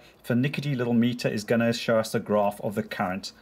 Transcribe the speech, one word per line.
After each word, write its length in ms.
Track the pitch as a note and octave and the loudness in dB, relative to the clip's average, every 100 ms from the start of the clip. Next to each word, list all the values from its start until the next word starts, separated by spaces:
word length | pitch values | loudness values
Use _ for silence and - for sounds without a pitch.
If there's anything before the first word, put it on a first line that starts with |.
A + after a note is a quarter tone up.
| - - | -6 -10
finicky 540 | - A#2+ C#3+ D3 C#3+ C3 | -2 0 0 0 -2 -2
little 180 | A#2+ | 2
meter 360 | A#2+ A#2 - C3+ | 2 2 2 -2
is 140 | A2 | -2
gonna 280 | G2+ A#2 A#2 | 0 2 2
show 260 | A#2 - A2+ | 0 2 2
us 160 | A2 | 2
a 60 | A2+ | -2
graph 400 | F#2+ G#2 G2+ - | 0 2 2 0
of 140 | A2+ G#2 | -4 -4
the 80 | |
current 480 | G#2+ - G2 F#2+ - - | -4 -4 -4 -4 -8 -14